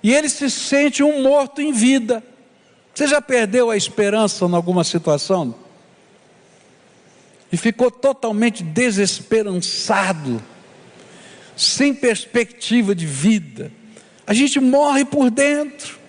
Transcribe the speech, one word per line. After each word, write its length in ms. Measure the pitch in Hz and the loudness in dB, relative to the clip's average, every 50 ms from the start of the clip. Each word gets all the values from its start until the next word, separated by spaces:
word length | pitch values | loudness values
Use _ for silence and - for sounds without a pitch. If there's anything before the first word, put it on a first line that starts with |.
e 100 | - 208 | 2 4
ele 160 | 254 294 302 285 | 2 2 2 0
se 220 | - - 277 262 | -4 -4 -4 -4
sente 520 | - - - - 277 285 285 294 - - | -4 -4 -4 0 2 2 2 2 2 2
um 200 | 285 302 302 277 | 2 2 2 2
morto 380 | 262 269 285 294 277 262 - 294 | 2 4 4 4 2 -2 -4 -6
em 120 | 294 302 | -4 -2
vida. 500 | 277 220 220 254 269 269 226 214 240 220 - - - _ _ _ _ _ _ _ _ _ _ _ _ | 0 2 2 4 4 2 0 -2 -4 -4 -6 -16 -20 _ _ _ _ _ _ _ _ _ _ _ _
Você 120 | - 294 | -4 0
já 160 | 277 285 294 | 0 0 0
perdeu 480 | 285 - 262 240 220 196 196 247 247 233 | 0 0 0 0 0 2 2 0 2 2
a 60 | 220 | 0
esperança 680 | 202 - - - - 208 202 208 220 220 196 - - 190 | -2 -4 -4 -2 -2 0 0 2 2 0 0 0 -2 -2
em 100 | 175 175 | 0 0
alguma 280 | 170 170 175 180 180 | 2 2 2 2 2
situação? 720 | 160 - - 170 160 165 147 143 - - 190 180 156 123 113 - - - _ _ _ _ _ _ _ _ _ _ _ _ _ _ _ _ _ _ _ _ _ _ _ _ _ _ _ _ _ _ _ _ _ _ _ _ | 0 0 -2 -2 0 0 0 0 0 -2 -2 -2 -2 -6 -8 -10 -20 -20 _ _ _ _ _ _ _ _ _ _ _ _ _ _ _ _ _ _ _ _ _ _ _ _ _ _ _ _ _ _ _ _ _ _ _ _
E 60 | - | -8
ficou 340 | 165 - 233 214 - 247 247 | -2 -2 -2 0 0 0 -2
totalmente 720 | - - - 277 269 - - 226 208 208 226 233 226 - | 0 0 -2 -2 0 0 -4 -4 0 0 0 0 0 -2
desesperançado, 1800 | 180 160 156 226 254 247 202 196 202 190 - - - - 220 220 214 202 185 175 170 - - - - - 202 196 190 185 185 156 147 131 120 110 104 - - - - - - - - - - - - - - - - - - - - - - | -10 -6 -2 0 0 0 2 0 0 -2 -2 -8 -4 -2 -2 0 0 -2 -4 -4 -4 -6 -6 -6 -2 -2 0 0 0 -2 -4 -4 -4 -6 -6 -6 -8 -14 -20 -20 -20 -20 -20 -20 -20 -20 -20 -20 -20 -20 -20 -20 -20 -20 -20 -20 -20 -20 -8
sem 380 | - - - - - 277 285 262 | -4 -4 -2 0 0 0 0 0
perspectiva 1000 | - - 240 220 - - - - 240 226 - - - - - 214 247 220 196 202 | 0 0 0 0 -2 -6 -4 -2 -2 -2 -2 -8 -12 -4 0 0 2 2 2 0
de 120 | 170 170 | -2 -2
vida. 640 | 156 139 131 147 214 220 208 160 143 120 - - - - - - - - - - - _ - _ | -6 -6 0 2 2 2 2 0 -8 -14 -14 -16 -16 -16 -20 -20 -20 -20 -20 -20 -20 _ -20 _
A 80 | - 208 | -2 0
gente 240 | 233 277 277 - 285 | 2 2 2 2 2
morre 460 | 262 254 254 277 294 294 277 269 277 | 2 4 4 4 4 4 2 0 0
por 260 | 277 285 294 262 247 | 0 0 0 2 2
dentro. 680 | 220 269 277 285 294 294 302 285 - - - - - - - | 2 2 2 2 2 -2 -4 -6 -10 -16 -18 -18 -18 -20 -20